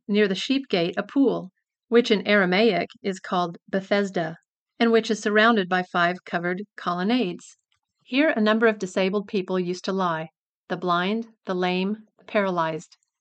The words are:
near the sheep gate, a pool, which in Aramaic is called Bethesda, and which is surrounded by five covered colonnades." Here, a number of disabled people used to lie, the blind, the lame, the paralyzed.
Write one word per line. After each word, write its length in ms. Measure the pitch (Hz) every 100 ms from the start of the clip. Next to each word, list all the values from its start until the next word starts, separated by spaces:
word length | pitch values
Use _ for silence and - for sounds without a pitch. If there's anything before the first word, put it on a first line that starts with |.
| -
near 220 | 208 208
the 60 |
sheep 340 | 190 - 269 269
gate, 260 | 185 170 -
a 60 |
pool, 480 | 196 277 254 170 180 _ _ _ _
which 220 | 233 240
in 160 | 202 190
Aramaic 600 | 208 180 185 226 175 - -
is 160 | 196 185
called 400 | - 185 175 170 -
Bethesda, 680 | 190 190 202 202 190 165 165 _ _ _ -
and 140 | 233
which 180 | 226 220
is 100 | 214
surrounded 480 | 214 208 220 226 175
by 140 | 185
five 420 | 180 180 170 185
covered 380 | - 175 175 185 208 -
colonnades." 800 | 185 175 185 254 190 175 - _ _ _ _ _ _
Here, 160 | 254 311
a 140 | -
number 240 | 214 220 226
of 120 | 214
disabled 480 | 185 - 190 208 202
people 320 | 208 185 185
used 280 | 175 180 -
to 60 |
lie, 360 | 190 180 160 165 _ _ _ -
the 80 | 175
blind, 520 | 180 175 180 226 226 _ -
the 80 |
lame, 420 | 185 180 180 190 214 - _
the 60 |
paralyzed. 720 | - 214 196 175 160 160 - _ _ _